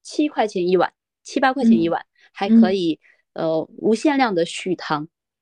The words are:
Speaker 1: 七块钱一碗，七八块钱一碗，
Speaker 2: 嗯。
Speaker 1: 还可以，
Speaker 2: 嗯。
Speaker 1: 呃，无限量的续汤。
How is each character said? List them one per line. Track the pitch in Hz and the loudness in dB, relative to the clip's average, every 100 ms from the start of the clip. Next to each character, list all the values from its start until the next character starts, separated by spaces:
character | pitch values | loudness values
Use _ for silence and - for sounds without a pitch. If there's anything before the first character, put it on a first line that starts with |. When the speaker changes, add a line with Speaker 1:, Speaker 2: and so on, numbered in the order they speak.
Speaker 1:
七 | - - 302 | -12 -4 -4
块 | - 220 | -2 -4
钱 | 196 175 | -2 0
一 | 180 | 2
碗， | - _ _ _ | 0 _ _ _
七 | - 277 | -8 -2
八 | 269 | 0
块 | 269 | 2
钱 | 233 226 | 4 4
一 | 165 | 2
碗， | 170 | -4
Speaker 2:
嗯。 | - _ _ | -8 _ _
Speaker 1:
还 | - 202 | -6 2
可 | 226 185 | 4 4
以， | 196 170 151 _ _ _ | 2 -2 -4 _ _ _
Speaker 2:
嗯。 | - 165 | -6 -4
Speaker 1:
呃， | 160 - - | -4 -6 -4
无 | 202 | -2
限 | 220 320 277 | 0 0 2
量 | 247 | 0
的 | 175 170 | 0 -2
续 | - 190 | -4 -6
汤。 | 165 - 151 156 _ _ _ | -6 -4 -6 -6 _ _ _